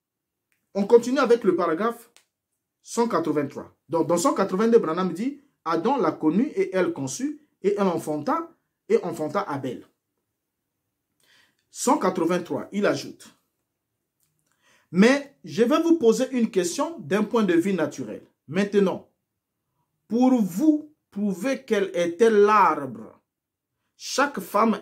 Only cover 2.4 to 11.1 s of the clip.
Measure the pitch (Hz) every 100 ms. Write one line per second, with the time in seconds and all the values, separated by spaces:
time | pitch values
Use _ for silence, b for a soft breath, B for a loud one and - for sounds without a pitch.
2.4 | _ _ _ _ - - 233 170 165 147
3.4 | 135 110 - _ - 165 151 170 175 -
4.4 | 190 190 233 233 156 170 185 165 254 -
5.4 | _ _ 160 165 214 277 160 - 156 185
6.4 | 294 190 185 185 170 170 135 - 285 294
7.4 | _ _ 190 202 190 165 160 151 147 330
8.4 | 339 _ _ _ - 220 180 156 151 202
9.4 | - 139 131 87 - _ _ _ _ _
10.4 | _ _ _ _ _ _ _